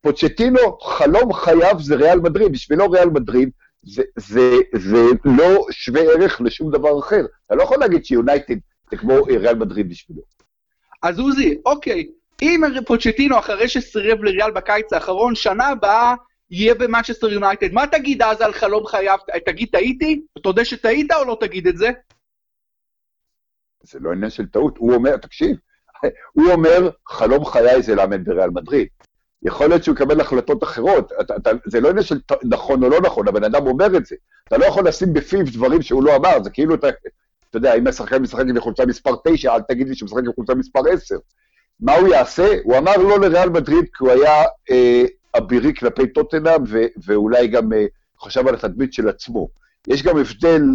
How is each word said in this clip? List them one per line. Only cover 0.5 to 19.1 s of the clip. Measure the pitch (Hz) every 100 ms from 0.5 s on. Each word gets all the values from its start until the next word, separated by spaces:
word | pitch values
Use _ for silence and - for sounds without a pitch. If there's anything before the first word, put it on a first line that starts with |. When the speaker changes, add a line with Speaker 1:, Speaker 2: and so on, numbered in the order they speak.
| 254 233 -
Speaker 1:
חלום | - - 151 180 247
חייו | 190 180 165 175 190
זה | 143 147
ריאל | 151 180
מדריד, | 170 165 208
בשבילו | 131 - 151 196
ריאל | 180 175
מדריד | 151 113 120 131 - _ _
זה, | 95 104 131 -
זה, | - 110 127 123 127 113
זה | 95 113 117 123 143
לא | 127 170 190 -
שווה | - - 131
ערך | 160 160 190 -
לשום | 117 - 156
דבר | 143 147 147
אחר. | 143 208 127 _ _
אתה | 123
לא |
יכול | 185 262
להגיד | 240 170 -
שיונייטד | 123 120 143 - 113 _ _ _
זה | 101
כמו, | 107
אה, | 131 143 120
ריאל | 107 117
מדריד | 107 98 92
בשבילו. | 85 _ 78 - _ _ _ _ _ _ _
Speaker 2:
אז | 170 175
עוזי, | 262 277 214 147 240
אוקיי, | 285 - 190 160 _ _ -
אם | 294 339 311 262 233
פוצ'טינו | 233 233 220 277 247
אחרי | - 202 233
שסירב | - - 214 202 226
לריאל | 214 190 214
בקיץ | 214 185 208 214
האחרון, | 175 - 185 240 226
שנה | 214 196 262
הבאה | 254 196 214 240 247 _ _ _
יהיה | 175 214 233
במנצ'סטר | 240 226 226 226 226
יונייטד, | 208 196 196 190
מה | 196 285
תגיד | 311 277 277
אז | 226 214
על | 220
חלום | 202 208 214 214
חייו? | 208 196